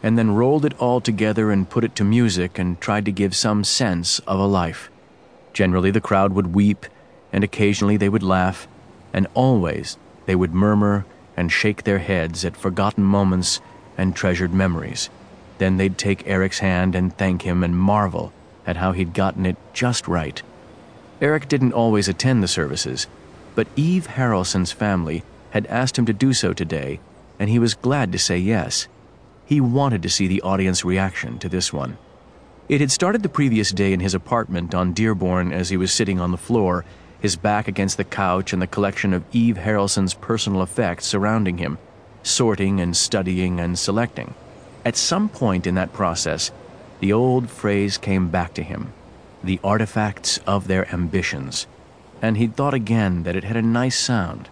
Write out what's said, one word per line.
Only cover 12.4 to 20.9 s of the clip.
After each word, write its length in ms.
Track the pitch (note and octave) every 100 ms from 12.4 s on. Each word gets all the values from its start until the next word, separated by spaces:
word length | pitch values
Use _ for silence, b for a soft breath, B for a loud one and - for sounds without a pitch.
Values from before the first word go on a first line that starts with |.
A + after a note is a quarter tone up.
at 100 | F2+
forgotten 480 | - F#2+ F#2 G2+ G#2
moments 560 | G2 G2+ F#2+ F#2 E2+ - B B - -
and 180 | F#2+
treasured 380 | F2+ F#2+ F2+ F#2
memories. 560 | F#2 F#2+ D#2+ D2 - - - - - - -
Then 180 | F#2+
they'd 220 | F#2+ F#2+ F#2
take 280 | G2+ G2
Eric's 340 | - F#2+ F#2+ -
hand 360 | G2 F2+ F#2
and 200 | F2+ F2+ -
thank 240 | F#2+ F2+
him 220 | F#2 F2+
and 120 | F2 F2
marvel 540 | F#2+ G#2 G2+ E2 D#2 - - -
at 120 | - E2+
how 160 | F#2
he'd 200 | F2+ F2
gotten 320 | F#2 F#2+ F#2+
it 120 | F#2 F2 -
just 340 | - B2 A#2+ -
right. 340 | F2 D2+ - - - - - -